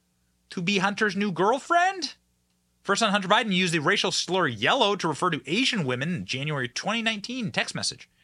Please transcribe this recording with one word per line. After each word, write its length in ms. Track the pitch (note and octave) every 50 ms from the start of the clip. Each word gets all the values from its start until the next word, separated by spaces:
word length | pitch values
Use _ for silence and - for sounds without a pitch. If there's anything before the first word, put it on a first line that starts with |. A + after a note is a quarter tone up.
| _ _ _ _ _ _ _ _ _ -
to 120 | - G3
be 160 | F3 F3+ G3+
Hunter's 400 | F#3 F3 G3+ G#3 F#3+ A3 G#3 E3+
new 160 | G3 G#3 G#3 F3
girlfriend. 840 | D3+ F#3 G#3 B3+ C#4 - - E4+ E4+ F4 F#4+ G4 F#4+ D4 - - _ _ _ _ _ _ _ _ _ _ _ _ _ -
First 160 | - - G3
son 120 | A3+ G#3
Hunter 160 | F#3+ G#3 F#3
Biden 240 | F3+ G#3 A#3 B3+ A3
used 220 | F#3 F3+ F#3 F3 E3
the 60 | E3
racial 320 | C#3 E3+ G3+ G#3 - F#3+
slur 360 | - - - - F3 F#3+ F3
yellow 480 | C#3+ A#2+ G2+ A2+ D3 G#3+ C#4 A#3 G3+ G3+
to 140 | G3 - E3
refer 200 | C#3+ - F3 F3+
to 100 | D#3+ C3+ -
Asian 400 | - E3 A3+ C4 B3 B3+ G#3 D#3
women 300 | B2+ B2 B2 C#3 E3+ F3+
in 100 | B2 F2+
January 440 | - - C3 C#3 D#3 D3+ C#3 B2 A#2
twenty 320 | - - - F3+ G#3+ A#3
nineteen 500 | A3 A3+ A3 G#3 G3+ - B3 C4 A3+ D3+
text 240 | - F#3+ A3+ - -
message. 340 | - G#2 - - - - _ _ _